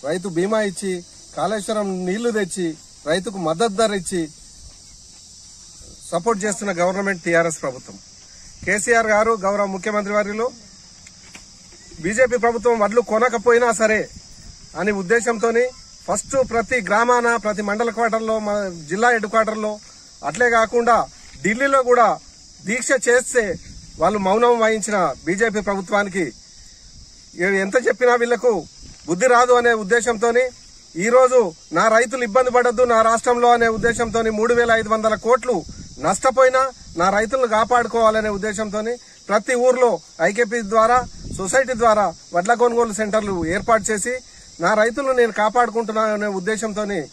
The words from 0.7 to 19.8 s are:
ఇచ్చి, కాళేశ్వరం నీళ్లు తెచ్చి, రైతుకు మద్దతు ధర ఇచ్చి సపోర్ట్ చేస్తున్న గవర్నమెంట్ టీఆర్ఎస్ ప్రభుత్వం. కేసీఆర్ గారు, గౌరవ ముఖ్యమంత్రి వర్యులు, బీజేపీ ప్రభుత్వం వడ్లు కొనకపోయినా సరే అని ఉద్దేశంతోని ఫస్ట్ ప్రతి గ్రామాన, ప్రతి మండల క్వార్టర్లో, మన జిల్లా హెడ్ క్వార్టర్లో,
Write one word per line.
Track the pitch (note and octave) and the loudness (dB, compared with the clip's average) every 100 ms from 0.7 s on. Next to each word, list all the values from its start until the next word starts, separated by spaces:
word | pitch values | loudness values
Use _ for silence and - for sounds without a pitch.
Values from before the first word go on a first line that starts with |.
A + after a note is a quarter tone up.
ఇచ్చి, | F3+ G3 F3+ F3 - - - | -4 -6 -8 -10 -20 -16 -6
కాళేశ్వరం | E3+ G#3+ F#3+ G#3+ G3+ F#3 F3+ | -4 -4 -4 -4 -4 -4 -4
నీళ్లు | G3+ A#3+ G#3+ | -2 -2 -2
తెచ్చి, | F#3+ F#3+ E3+ D#3 - - C#3+ | -4 -4 -6 -8 -18 -14 -4
రైతుకు | F3 F#3+ G3 D#3+ | -4 -4 -6 -4
మద్దతు | E3 A3+ G3 | 0 -2 0
ధర | A3 G3+ | 0 -2
ఇచ్చి | E3+ F#3 D#3+ - - - - - - - - - - - - - - - - - - | -6 -6 -6 -12 -20 -20 -20 -20 -20 -20 -20 -20 -20 -20 -20 -20 -20 -20 -20 -20 -8
సపోర్ట్ | E3+ G3 A3 | -4 -2 -2
చేస్తున్న | G#3 F#3+ G3+ F3 | -2 -4 -6 -2
గవర్నమెంట్ | F3 F#3+ G3 F#3 | -2 0 -4 -4
టీఆర్ఎస్ | E3+ E3+ E3+ D#3 | 0 0 0 -4
ప్రభుత్వం. | C#3+ B2+ - - - - - - - - | -8 -10 -18 -20 -20 -20 -20 -20 -20 -12
కేసీఆర్ | - G#3 B3 A#3 A3 | -4 -4 2 2 4
గారు, | G#3 A3 A3 | 2 2 0
గౌరవ | F#3+ G3+ G3+ | -2 -2 -2
ముఖ్యమంత్రి | F#3+ G#3+ G#3 G3+ G#3 | -4 -4 -4 -2 -2
వర్యులు, | G3+ G#3 B3 A#3+ - - - - - - - - - - - - - - | -2 -4 -6 -6 -20 -20 -20 -20 -20 -20 -20 -20 -20 -20 -20 -20 -20 -10
బీజేపీ | D#3+ A3 B3+ A#3+ | -6 2 2 2
ప్రభుత్వం | A#3 A#3 A#3 A3+ | 0 0 0 2
వడ్లు | G3+ A#3 G#3+ | 2 0 0
కొనకపోయినా | G#3+ A#3+ A#3 A#3 A#3 A#3+ A3 | 0 0 2 2 4 2 2
సరే | A3 G#3+ D#3 - - - - - - - | 0 0 -4 -12 -20 -20 -20 -20 -18 -6
అని | G3 G3+ | -4 -4
ఉద్దేశంతోని | F3+ A#3 A#3+ A#3 A#3 A#3 B3 B3+ - - - | 0 0 0 -2 0 0 -2 -6 -20 -18 -6
ఫస్ట్ | G#3 - C4+ B3+ | -6 -4 -2 -2
ప్రతి | A3+ G#3+ B3+ F#3 | -2 -2 -4 0
గ్రామాన, | G3+ A#3+ A#3+ A#3 A#3 | 0 2 2 2 -2
ప్రతి | G#3+ G3+ G#3 | -2 -4 -4
మండల | G#3 A#3 G#3+ | -2 -4 -2
క్వార్టర్లో, | A#3 A3 A3+ A3 G#3 | -2 -2 -2 -4 -2
మన | G#3 G3 E3+ D3 | -4 -6 -10 -8
జిల్లా | F#3 A#3+ | 0 2
హెడ్ | A#3 G#3 | 0 0
క్వార్టర్లో, | A3+ G#3+ A3 G#3+ G#3+ | 0 0 -2 -6 -8